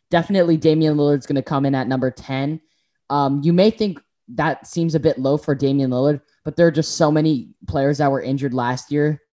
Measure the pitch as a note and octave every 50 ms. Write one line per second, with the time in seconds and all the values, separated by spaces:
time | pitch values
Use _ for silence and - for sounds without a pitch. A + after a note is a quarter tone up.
0 | _ _ - E3+ E3 - G3+ F#3+ F3 E3+ E3 D#3 - D#3+ D#3 D#3+ D#3+ D#3 D3+ D3
1 | D3 C#3+ D3 C#3 - - C#3+ C#3 B2+ - D#3 C#3 C#3 C#3 C#3 C3+ B2+ A#2+ C3 C3
2 | B2+ C3 B2 - - - C3+ C3 C#3 C#3+ D#3 D#3+ - _ _ _ _ _ _ _
3 | _ _ C#3 C#3+ C#3 C3+ C#3 C#3+ C#3 E3 E3+ F3 F#3+ A3 A3 - A3 G3+ E3+ -
4 | _ _ _ _ _ - B2 A#2+ D3 D#3+ C#3+ - - - - E3+ E3 E3 D#3 D#3+
5 | C3 D#3 C#3 - C3 C3+ C#3+ D#3 - - C#3+ B2 C#3 C3+ C#3 C#3+ C3+ B2+ B2+ B2
6 | C3+ D3 D3+ C#3 - _ _ _ _ D3+ - - F3 E3+ D3+ D#3+ D#3 - - -
7 | E3+ D3+ D3+ D#3 D#3 D#3 D#3 B2 - - - _ - - - D3 C3+ C#3 D3 C3+
8 | D3+ C#3+ C#3 C3 - B2+ C3+ C#3 C3+ C#3 A#2+ B2+ A#2+ A#2+ B2+ B2+ - - C#3+ D3
9 | D3 D3+ D3+ D3 - _ _